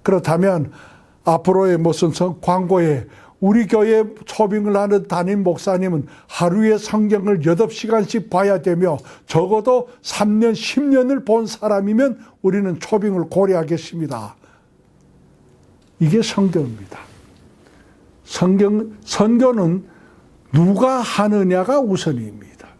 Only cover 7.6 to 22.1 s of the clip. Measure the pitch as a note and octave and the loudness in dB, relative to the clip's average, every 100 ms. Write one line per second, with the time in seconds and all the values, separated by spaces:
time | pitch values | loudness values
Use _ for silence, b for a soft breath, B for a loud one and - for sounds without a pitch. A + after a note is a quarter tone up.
7.6 | A3 - G#3+ A3 G3+ A3+ E3 F3+ G3 F#3+ | 0 -2 -2 -2 0 -4 -2 -2 0 0
8.6 | F#3+ E3+ F3+ C#3+ B B - D#3+ F#3 G#3+ | 0 0 0 -2 B B -2 -2 2 0
9.6 | A3 B3 B3 B - - G#3 G#3+ A#3 A3 | 2 0 -2 B -12 -2 0 2 2 0
10.6 | - - C#4+ C4+ B3+ C#4 - A3+ A3 - | -4 -2 2 2 2 -2 0 0 0 -6
11.6 | G#3+ G3+ G3+ A3 C#4 A3+ B B F#3+ G3 | -2 0 0 2 0 -2 B B -2 0
12.6 | G3 E3 - G#3+ G#3 F#3 D#3+ F3+ G3 F3 | -2 -4 -4 -2 0 -2 -2 0 2 0
13.6 | D3+ E3 - E3+ D3 B2 G#2 - b b | -2 -6 -6 -8 -6 -8 -12 -18 b b
14.6 | b _ _ _ _ _ _ _ _ _ | b _ _ _ _ _ _ _ _ _
15.6 | _ _ _ _ D#3 G#3+ A3 - G3 E3 | _ _ _ _ 2 2 0 0 0 0
16.6 | C3 G#2+ F#2+ - - - - - - _ | -4 -8 -16 -20 -20 -20 -20 -20 -20 _
17.6 | b b b b b b - - F3+ G3 | b b b b b b -16 -2 2 2
18.6 | G3+ G#3+ A3 - - - G#3 A#3+ B3+ A#3 | 2 0 -4 -14 -10 0 2 4 2 2
19.6 | E3+ F#3 - B B B B B _ C#3+ | -2 -2 -8 B B B B B _ 2
20.6 | F3 G3 B3+ C4 A3 - G#3 G#3 F#3 F#3 | 2 2 0 0 -4 -2 0 2 2 0
21.6 | F#3 C#4+ A#3+ F#3 - | 2 0 0 -2 -2